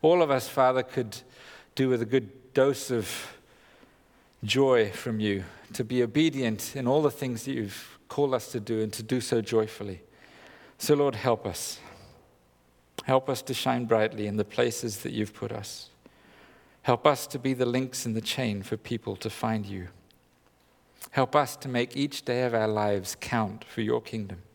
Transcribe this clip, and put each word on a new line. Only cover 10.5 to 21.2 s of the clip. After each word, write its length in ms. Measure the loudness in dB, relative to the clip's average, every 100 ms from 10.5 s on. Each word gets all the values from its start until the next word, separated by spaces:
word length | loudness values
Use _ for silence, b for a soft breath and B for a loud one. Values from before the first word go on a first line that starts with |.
| B B B
So, 160 | 2
Lord, 220 | 4 4 2
help 300 | 2 2 0
us. 340 | -6 -8 -10 B B B B B _ _ _ _ _ _ -12
Help 240 | 2 2 2
us 140 | -6
to 120 | -4
shine 320 | -4 0 0 2
brightly 400 | 4 4 0 -4
in 80 | -2
the 80 |
places 540 | -2 0 0 0 -6 -6
that 140 | -6
you've 220 | -4 -4
put 160 | -4 -8
us. 380 | -8 -10 -14 -16 _ b b b b b b b b
Help 240 | 0 4 4
us 220 | 2 -2
to 100 | -4
be 160 | -2
the 100 | 0
links 400 | 2 0 -2 -6 -4
in 80 |
the 60 | -4
chain 400 | -4 -2 -2 -2
for 160 | -4 -8
people 380 | -6 -6 -6
to 160 | -6 -8
find 340 | -4 -2 -2
you. 220 | -4 -8 -12 -16 _ _ _ _ _ _ B B B B B
Help 240 | 0